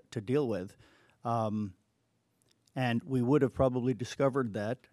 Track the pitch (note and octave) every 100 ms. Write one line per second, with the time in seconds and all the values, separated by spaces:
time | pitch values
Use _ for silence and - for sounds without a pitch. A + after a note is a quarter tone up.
0 | - B2 G2+ C#3 C3 G2 F#2+ - - _
1 | _ _ A#2+ A#2 A2 G#2+ G2+ - _ _
2 | _ _ _ _ _ _ _ C3+ B2 A#2
3 | - C3 A#2+ D3 C3 - C3+ B2 B2 G#2+
4 | A#2+ - C#3 C3 A#2+ G#2 G#2 B2 -